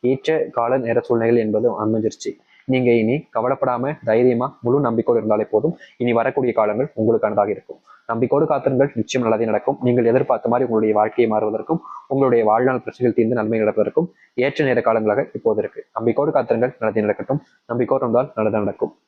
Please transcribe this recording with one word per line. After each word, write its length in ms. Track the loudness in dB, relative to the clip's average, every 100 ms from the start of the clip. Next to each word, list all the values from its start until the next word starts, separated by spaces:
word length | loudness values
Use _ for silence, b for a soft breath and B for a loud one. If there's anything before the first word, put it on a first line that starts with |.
| 0
ஏற்ற 260 | -2 -2 -2 -2 -2
கால 220 | -2 -2 0
நேர 140 | -2 0
சூழ்நிலைகள் 380 | 0 2 2
என்பது 240 | 2 0 0 -2
அமைஞ்சிருச்சு. 480 | -2 0 -2 -6 -12 -12 b b b
நீங்க 160 | 0 2 2
இனி 140 | 2 -2 -4 -4
கவலைப்படாம 580 | -2 -2 -2 -2 -4 -6 -2
தைரியமா 380 | 2 2 2 -4 -6
முழு 160 | -2 0 0
நம்பிக்கையோடு 340 | 0 0 0
இருந்தாலே 240 | 2 0 2
போதும். 220 | 0 0 -4 B B
இனி 120 | 0 0
வரக்கூடிய 340 | 0 -2 -2 0
காலங்கள் 300 | 0 0 -4 -2
உங்களுக்கானதாக 520 | 0 2 0 0 0 -2
இருக்கும். 240 | -8 -20 b b -8
நம்பிக்கையோடு 340 | -4 0 0 0
காத்திருங்கள், 400 | 0 0 0 0 -2
நிச்சயம் 240 | -4 -2 0
நல்லதே 220 | 0 0
நடக்கும். 280 | -2 -2 -2 0
நீங்கள் 240 | 2 2
எதிர்பார்த்த 400 | 2 2 -2 0
மாதிரி 160 | 0 0
உங்களுடைய 260 | 0 2 2
வாழ்க்கையை 300 | 0 2 2
மாறுவதற்கும் 500 | 2 -2 -4 -4 -6 B B B
உங்களுடைய 300 | 0 2 4 4
வாழ்நாள் 320 | 2 2 -2
பிரச்சனைகள் 340 | -6 -2 0 2
தீர்ந்து 220 | 0 0
நன்மை 240 | -2 0
நடப்பதற்கும் 440 | 0 0 0 0 -2 b b -2 -2
ஏற்ற 200 | 0 0
நேர 140 | 2 2
காலங்களாக 380 | 2 2 0 -2 -2
இப்போது 220 | -2 0
இருக்கு. 180 | -4 -8 -12 -4
நம்பிக்கையோடு 400 | -2 0 0 0
காத்திருங்கள், 380 | 0 0 -2 -2
நல்லதே 280 | -4 -2 -2
நடக்கட்டும். 340 | -2 -4 -6 b b _
நம்பிக்கையோடு 340 | -4 0 0 0
இருந்தால் 240 | 0 -2 -2
நல்லதே 240 | -2 0 -2
நடக்கும். 260 | -4 -8 -8